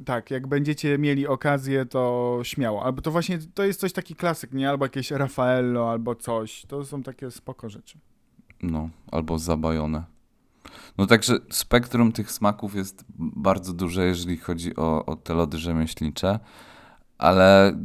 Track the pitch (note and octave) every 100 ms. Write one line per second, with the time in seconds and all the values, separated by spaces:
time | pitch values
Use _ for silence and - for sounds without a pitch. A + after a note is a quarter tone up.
0 | C3 A#2+ - C3 C3+ C#3+ D3 D3 D3+ C#3+
1 | D3 C#3 C#3 C3 D3 C#3+ C3+ C3+ B2+ C3
2 | B2 B2 B2 B2 A#2+ - A#2+ G2+ C3 C3
3 | D#3+ E3+ E3 F3 D#3 - G3 F#3 F#3+ F#3
4 | - D#3 E3+ D#3+ B2 C3+ C3+ C#3 C3 C#3
5 | B2 C#3 C#3 - B2+ B2+ B2 A#2+ A#2 A#2
6 | A#2 A#2 - A2+ A2 - - C#3+ C3+ C#3+
7 | C3 B2+ B2+ - - - A2+ G2+ - -
8 | _ _ _ _ - _ F2+ D#2+ D#2+ -
9 | - E2 D#2+ D#2+ E2+ D#2+ D#2+ D#2+ D2+ D#2
10 | E2+ _ _ _ _ _ - - - -
11 | - A#2 - A#2+ - - - A#2+ A#2+ A#2+
12 | A2+ A2 G#2 - G#2 G#2 G#2 G2+ F#2+ -
13 | - - E2 - F#2+ F#2+ F#2 F2 F2 F2+
14 | F2+ F2 F2 E2+ - E2+ E2+ - D#2+ D#2
15 | - D#2 - E2 D#2 D#2+ E2+ E2 D#2+ -
16 | D#2 - F#2+ A2 - - - - - -
17 | _ - D#2+ F#2 F#2+ G2 G2+ -